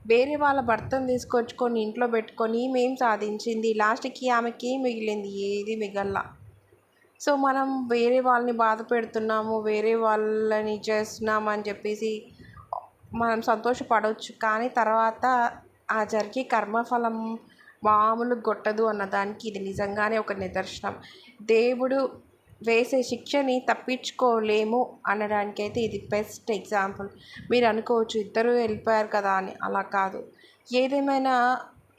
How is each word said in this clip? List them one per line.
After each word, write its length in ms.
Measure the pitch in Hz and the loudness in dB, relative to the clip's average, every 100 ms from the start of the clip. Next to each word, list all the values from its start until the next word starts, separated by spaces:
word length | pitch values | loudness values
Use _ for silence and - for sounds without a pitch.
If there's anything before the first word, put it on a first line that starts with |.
| 214 | 2
వేరే 300 | 233 269 294 | 4 4 2
వాళ్ళ 240 | 294 277 | 2 2
భర్తను 460 | 240 220 - 262 262 | 2 0 0 -2 0
తీసుకొచ్చుకొని 760 | 247 - 247 233 - 247 233 | -2 0 0 0 -2 0 0
ఇంట్లో 240 | 214 226 240 | -2 0 0
పెట్టుకొని 520 | 226 220 - 226 226 | 0 -2 -4 -2 0
ఈమె 220 | 254 254 | 0 2
ఏం 160 | 247 262 | 0 2
సాధించింది? 800 | 247 208 208 214 233 220 226 | 2 2 -2 -4 -2 0 0
లాస్ట్కి 540 | 214 214 226 262 - 254 | 2 2 2 -4 -4 0
ఆమెకి 460 | 240 233 233 240 | 0 0 -4 -4
ఏం 80 | 269 | -2
మిగిలింది? 800 | 254 220 214 208 202 196 196 202 | -2 -2 -4 -4 -6 -6 -4 -4
ఏది 160 | 202 220 | -4 -4
మిగల్లా. 480 | 202 202 196 190 - - - - _ _ _ _ _ _ - | -4 -2 -2 -2 -6 -12 -20 -20 _ _ _ _ _ _ 0
So 60 | |
మనం 540 | 277 269 269 269 269 247 | 2 2 2 0 -2 0
వేరే 320 | 240 233 254 | 2 4 4
వాళ్ళని 320 | 254 240 240 | 4 4 2
బాధ 300 | 233 226 220 | 2 2 2
పెడుతున్నాము, 800 | 226 240 226 220 220 220 220 220 | 0 -2 0 -2 -2 0 0 -2
వేరే 340 | 214 214 214 | 0 0 2
వాళ్ళని 840 | 226 220 214 214 214 220 214 214 214 214 | 2 2 2 0 0 0 0 0 -2 0
చేస్తున్నాము 600 | 214 214 - 214 214 214 | -2 -2 -4 -2 0 0
అని 120 | 208 208 | -2 -4
చెప్పేసి 640 | 202 214 214 220 214 - - - - - - - _ - | -6 -6 -4 -4 -4 -10 -20 -20 -20 -10 -10 -10 _ -10
మనం 280 | 233 233 220 | -2 0 0
సంతోషపడవచ్చు, 920 | 233 220 240 254 269 220 214 220 - - | 0 0 0 -2 0 2 2 -2 -8 -4
కానీ 260 | 220 214 247 | -2 0 0
తర్వాత 840 | 247 220 226 226 226 254 247 240 - - _ - | 0 2 4 2 2 2 2 2 -2 -16 _ -4
ఆ 120 | 220 | -2
జరిగే 380 | 214 220 208 254 | 0 -2 -2 -4
కర్మఫలం 960 | 262 226 202 226 240 240 233 226 220 226 - - - _ | 0 0 0 -2 0 0 0 -2 -6 -10 -14 -20 -20 _
మామూలు 500 | 214 214 214 226 240 | 4 4 4 2 0
గొట్టదు 480 | 240 220 220 220 214 | 0 0 0 -2 0
అన్నదానికి 640 | 226 208 196 202 196 208 226 | 0 0 -2 -2 -2 -6 -8
ఇది 100 | 202 | -8
నిజంగానే 600 | 196 196 202 208 214 220 | -6 -4 -4 -2 0 0
ఒక 140 | 214 | -2
నిదర్శనం. 640 | 196 185 185 196 - 202 196 - - - - | -6 -4 -4 -6 -8 -8 -10 -14 -20 -20 -8
దేవుడు 640 | 214 220 240 247 254 269 269 - - _ _ - 220 | 2 4 4 2 0 0 0 -4 -20 _ _ -8 2
వేసే 360 | 226 240 269 | 2 4 2
శిక్షని 640 | 247 233 - 285 269 254 247 | 0 -4 -2 0 2 0 0
తప్పించుకోలేము 1300 | 220 - 254 - - 254 226 214 214 214 240 247 - 226 | -2 -2 -6 -6 0 2 2 2 2 2 0 -2 -4 -4
అనడానికైతే 720 | 202 208 208 202 202 208 240 | -2 0 -2 -2 -4 -6 -2
ఇది 280 | 220 202 - | -4 -4 -4
బెస్ట్ 400 | 208 214 - - | -4 -4 -8 -4
ఎగ్జాంపుల్. 580 | 202 - 208 196 202 196 - - - - | -4 -2 -2 -2 -4 -12 -14 -20 -16 0
మీరు 160 | 240 233 | 4 4
అనుకోవచ్చు, 540 | 214 220 233 220 220 | 2 0 0 2 -2
"ఇద్దరు 300 | 208 220 233 | -2 0 2
వెళ్ళిపోయారు 580 | 240 226 214 226 220 214 | 2 0 -2 0 2 2
కదా" 160 | 214 202 | 0 2
అని. 220 | 190 190 - | 0 -2 -6
అలా 200 | 196 196 | -4 -4
కాదు. 400 | 196 202 190 196 - - - _ - | -2 -2 -2 -4 -12 -18 -20 _ -2
ఏదేమైనా 840 | 247 262 277 277 269 262 254 247 254 - - _ | 0 2 2 2 2 2 4 2 0 -4 -20 _